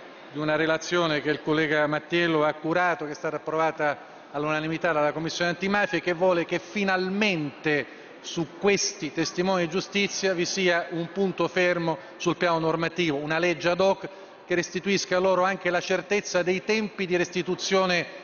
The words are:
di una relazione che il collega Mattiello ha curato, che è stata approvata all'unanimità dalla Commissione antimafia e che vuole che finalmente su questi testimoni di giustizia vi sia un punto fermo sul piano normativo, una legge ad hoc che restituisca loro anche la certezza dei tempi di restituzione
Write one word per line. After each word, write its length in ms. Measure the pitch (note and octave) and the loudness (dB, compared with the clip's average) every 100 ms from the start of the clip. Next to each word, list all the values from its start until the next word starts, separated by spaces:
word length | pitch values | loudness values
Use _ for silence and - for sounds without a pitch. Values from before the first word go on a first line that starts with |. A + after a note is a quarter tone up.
| - - - | -18 -18 -12
di 60 | C#3+ | -4
una 160 | D#3 D3+ | 0 2
relazione 640 | D#3+ D#3+ - F3 E3 D3 | 2 0 0 2 2 0
che 80 | D3 | 0
il 140 | D3 | -2
collega 420 | E3 D#3 D#3 D3+ D3+ | 0 2 2 2 2
Mattiello 580 | D3+ - F3 E3+ D#3+ | 0 0 2 2 4
ha 100 | D3+ | 2
curato, 520 | D3 D#3+ F3 F3+ D#3+ D3+ | 0 0 2 2 0 -4
che 60 | |
è 40 | D3 | -6
stata 200 | D#3+ D3 | -6 -4
approvata 760 | - D#3 D#3+ D#3 D3+ C3+ - - - | -2 0 0 2 -2 -2 -8 -20 -10
all'unanimità 600 | D3 D3+ D#3 D#3 D#3+ F3 | -6 -2 -2 -2 -2 0
dalla 200 | D3+ D3 | 2 2
Commissione 400 | D3 D#3+ - F3 | 0 -4 -2 -2
antimafia 480 | D3+ F#3+ G#3 G3+ E3 | 0 0 2 2 0
e 20 | |
che 120 | F3+ | 0
vuole 300 | E3 F#3 E3+ E3 | 2 4 4 2
che 120 | F3 | -2
finalmente 1400 | - G#3 G3 F#3 F#3 G3 G#3+ E3+ D3 - D#3 D3 A#2+ - - - | -4 -2 0 2 0 0 2 2 -2 -2 0 0 0 -10 -20 -16
su 360 | - - D#3 - | -8 -4 -4 0
questi 560 | G3 G3 - - D3+ | 2 2 0 -4 -6
testimoni 520 | E3 D3+ - F#3 F#3 E3+ | -2 -2 0 0 2 0
di 40 | |
giustizia 640 | F#3 - G3+ G3 - F#3+ | -2 -2 0 0 0 0
vi 120 | F3 E3+ | 0 0
sia 420 | G3 F3+ E3+ F3 | 2 2 2 0
un 220 | E3 E3+ | -4 -4
punto 360 | F#3+ F#3+ E3+ E3 | 0 0 0 0
fermo 520 | F#3 F3+ F3 E3 D#3 - - | 2 2 2 0 -4 -8 -4
sul 180 | F3 D#3 | -2 2
piano 220 | F3+ E3 | 2 2
normativo, 600 | D#3+ D#3+ E3 F3+ E3+ C#3 | 2 0 -2 0 0 0
una 200 | D3+ D#3+ | 0 0
legge 320 | F3 D#3 E3+ | 2 2 0
ad 100 | F3 | 4
hoc 300 | F#3+ F#3+ D#3+ - - - - | 4 2 -4 -14 -18 -20 -2
che 100 | F3 | -2
restituisca 640 | E3 F3+ G3 F#3+ - F3+ | -2 -4 0 0 2 2
loro 240 | F#3+ F3+ | 4 4
anche 260 | F#3 F#3+ F3+ | 2 0 0
la 100 | F3 | -2
certezza 640 | E3+ F#3 F3+ G#3 - F3+ | 0 -2 0 -2 0 0
dei 220 | F3 F#3 | 2 0
tempi 420 | - A3 G#3+ - F#3 | 0 0 0 -4 -2
di 100 | F3+ | 0
restituzione 920 | F3 F#3 F3 E3+ - F#3+ F#3 F3 D3 - | 0 -2 -2 -4 0 2 2 0 -2 -8